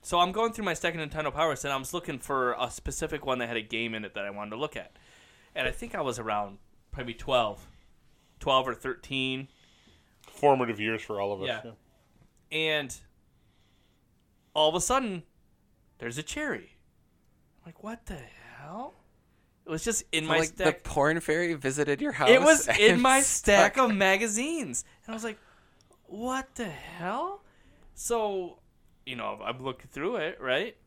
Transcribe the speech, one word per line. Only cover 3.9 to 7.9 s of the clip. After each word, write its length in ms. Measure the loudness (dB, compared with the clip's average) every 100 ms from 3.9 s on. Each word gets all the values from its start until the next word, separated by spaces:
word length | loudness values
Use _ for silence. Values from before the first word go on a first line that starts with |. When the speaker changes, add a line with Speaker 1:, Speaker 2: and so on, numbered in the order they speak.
Speaker 1:
in 100 | -6
it 100 | -8
that 100 | -8
I 60 | -8
wanted 200 | -8 -10
to 60 | -6
look 200 | -8 -8
at. 200 | -14 -20 -20 -20 -20 _ _
And 140 | -4 -4
I 20 |
think 220 | -4 -10
I 60 | -4
was 180 | -4 -4
around 400 | -2 -2 -4 -10 -20 _ _
probably 240 | -10 -10
twelve. 520 | -10 0 2 2 -2 -16 -20 -20